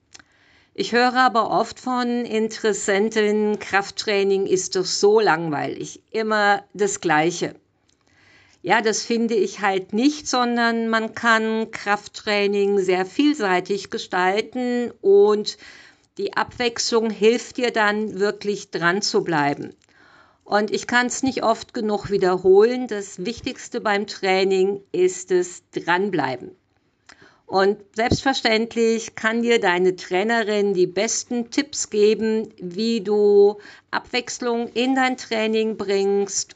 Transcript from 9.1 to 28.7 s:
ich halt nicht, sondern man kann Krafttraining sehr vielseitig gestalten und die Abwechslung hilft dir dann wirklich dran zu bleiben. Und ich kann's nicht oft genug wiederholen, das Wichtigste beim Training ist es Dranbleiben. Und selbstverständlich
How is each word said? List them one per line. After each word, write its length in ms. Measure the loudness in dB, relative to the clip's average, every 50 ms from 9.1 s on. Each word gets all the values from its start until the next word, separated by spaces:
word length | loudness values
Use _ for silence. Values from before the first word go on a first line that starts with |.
| 0 0 0 0 0
ich 260 | 0 0 -2 -4 -4
halt 320 | -2 -2 -2 -2 -4 -2 -2
nicht, 340 | 2 2 2 0 0 -4
sondern 640 | -4 -2 0 0 0 0 0 0 0 0 -2 -2 -2
man 240 | -2 -2 -2 -4 -6
kann 560 | -2 0 2 2 2 2 0 -2 -2 -4 -6
Krafttraining 1120 | -8 -8 -4 -4 -4 -4 -4 -10 -18 -10 -4 -2 0 0 0 0 2 2 2 2 2 2
sehr 260 | 2 2 0 0 -2
vielseitig 840 | -2 0 2 2 2 2 0 0 0 0 0 0 -2 -4 -6 -6 -8
gestalten 1000 | -10 -10 -8 -4 -2 0 0 2 0 0 -2 -4 -6 -4 -2 -2 -2 -2 -2 -4 -8 -2
und 580 | 2 6 6 8 6 6 4 2 -2 -6 -10 -12 -18 -20 -20 -20 -20 -20 _ _ _ _ _
die 180 | -8 -8 -4 -2
Abwechslung 760 | -4 -4 -4 -4 -4 -4 -2 -2 -4 -4 -2 0 0 0 -2
hilft 460 | 0 2 4 4 4 2 -2 -8 -6
dir 120 | -4 -4 -2
dann 480 | 0 2 2 2 2 0 -4 -4 -2
wirklich 540 | -2 -2 -2 -2 -2 -4 -6 -4 -6 -8 -10
dran 320 | -6 -2 0 0 0 0 -2
zu 200 | 0 0 0 0
bleiben. 520 | 2 0 0 2 0 -2 -4 -8 -12 -16 _ _ _ _ _ _ _ _ -20 _ _ _ _ _
Und 280 | -2 0 0 0 0
ich 160 | -4 -6 -4
kann's 340 | -2 0 0 0 0 -2 -2
nicht 220 | -2 -2 -2 0 0
oft 320 | 0 0 -2 -6 -10 -8
genug 340 | -6 -2 -2 -2 -4 -2 -4
wiederholen, 800 | -2 0 2 2 0 2 4 6 8 8 8 6 2 -2 -4
das 360 | -6 -6 -8 -10 -12 -12 -8 -8
Wichtigste 580 | -8 -8 -8 -8 -10 -10 -10 -12 -10 -10 -4
beim 260 | -2 0 0 0 -2
Training 760 | -6 -8 -4 -2 0 2 2 2 2 2 2 2 2 0 -4 -8 _
ist 380 | 0 2 2 2 0 -4 -4 0
es 320 | 0 0 0 -2 -8 -16 _ _
Dranbleiben. 800 | -10 -6 -2 0 0 0 0 0 -2 -2 -2 -2 -4 -8 -12 -16 -20 _ _ _ _ _ _ _ _ _ _ -20 -20 _ -20 -20 _ _ _
Und 320 | -2 0 2 2 2 0 -2 -8 -10 _
selbstverständlich 1200 | -4 0 0 0 0 0 -2 -2 0 0 0 2 0 0 -2